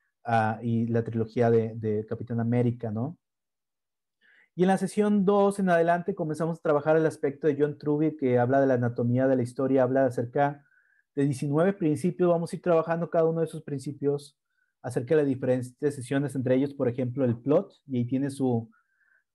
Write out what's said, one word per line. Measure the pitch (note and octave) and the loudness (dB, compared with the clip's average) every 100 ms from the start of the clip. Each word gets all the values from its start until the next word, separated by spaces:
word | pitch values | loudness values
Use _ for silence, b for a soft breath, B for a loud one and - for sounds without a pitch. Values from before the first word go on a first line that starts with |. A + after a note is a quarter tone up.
| _ _ | _ _
ah, | A#2+ A#2 A2 A2 | -2 0 0 -2
y | A#2+ A2+ A#2 | -2 -2 0
la | A#2 | -2
trilogía | A2+ A#2 A2 B2+ A#2 | -2 -4 -2 0 4
de, | A#2 A2+ A2+ | 4 0 -4
de | A2 G#2+ G#2+ | -4 -4 -6
Capitán | A2+ A#2+ A#2 | -10 -6 -4
América, | A2+ B2 A#2+ A#2+ A2+ | 0 0 0 -2 -6
¿no? | G#2+ C3+ F3 _ _ _ _ _ _ _ _ _ _ b b b - | -6 -6 -10 _ _ _ _ _ _ _ _ _ _ b b b 0
Y | |
en | F#3+ | 2
la | F#3+ | 2
sesión | F#3 - G#3 G#3 F#3+ | 0 0 2 2 4
dos | G3+ G3+ G3+ | 4 2 2
en | F#3+ | 2
adelante | E3+ E3 F3 - | 4 4 2 -2
comenzamos | - D#3+ D3+ E3 E3 | -6 -6 -2 -4 -2
a | |
trabajar | E3 D3 D3+ D#3+ | 0 2 4 2
el | D#3 | 2
aspecto | D3+ C#3+ C#3 D#3+ | 0 -4 0 0
de | C3+ | 2
John | D3 D3 | 0 -2
Truby, | D3 D3 D#3 D3+ | -2 0 0 0
que | C3 B2 | 2 2
habla | A#2+ C3+ | 4 4
de | C3+ | 4
la | B2 | 2
anatomía | A#2+ A#2 A#2 B2 C3+ | 0 0 0 2 2
de | B2+ | 2
la | |
historia, | A#2+ - C3 C3+ | -2 -4 0 2
habla | B2+ C3 C3+ | 2 2 0
acerca | B2 A#2+ C#3+ C#3+ C#3+ b b b b b - | 0 -4 0 0 -2 b b b b b -2
de | |
diecinueve | C#3+ C3+ D3 D3 F3+ | -2 -2 -2 2 0
principios. | G3 D#3+ D3 F3+ - F3+ | 0 -2 0 -2 0 2
Vamos | E3+ E3+ | 2 -2
a | F3 | -6
ir | |
trabajando | F3+ E3 D#3+ E3 E3 | 0 0 0 -4 -2
cada | E3+ E3 | 0 2
uno | E3 | 0
de | D#3+ | -4
esos | D#3+ | -6
principios | D3+ C#3 D3 C3+ C#3 C#3+ - _ _ _ _ _ | -10 -10 -8 -4 -4 -4 -8 _ _ _ _ _
acerca | B2+ B2+ A#2+ D#3 | -8 -6 0 2
de | |
las | C#3+ | 2
diferentes | B2+ B2+ B2+ B2 - D3 C#3+ | 0 0 -2 -4 -4 -4 -4
sesiones, | B2 C#3 C#3+ C#3+ | -4 -2 -2 -4
entre | B2+ B2+ | 0 0
ellos, | C#3+ | 0
por | - B2+ | -2 -4
ejemplo, | A#2 B2+ B2 | -2 -4 -2
el | B2+ A#2 | -2 0
plot, | C3+ D#3+ G3 _ - | 0 0 0 _ -8
y | B2 | -4
ahí | A#2+ | -2
tiene | C3 C#3 | -2 -4
su, | C#3 C3 A#2 A2+ b b b b b b | -2 -2 -2 -4 b b b b b b